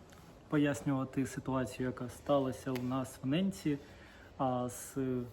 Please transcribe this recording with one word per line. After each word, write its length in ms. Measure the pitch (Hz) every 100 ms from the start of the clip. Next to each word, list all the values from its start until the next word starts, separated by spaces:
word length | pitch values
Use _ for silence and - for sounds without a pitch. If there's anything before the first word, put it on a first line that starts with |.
| - - - - -
пояснювати 800 | 151 147 139 - 135 131 - 127
ситуацію, 640 | - 135 131 120 - 127
яка 220 | 120 123
сталася 640 | - - 143 131 123 -
у 120 | 127
нас 360 | 123 131 127 -
в 40 | 131
Ненці, 500 | 151 196 - 156 143 - - - - - -
а, 320 | 131 127 123
з 280 | 120 - - 131 127 120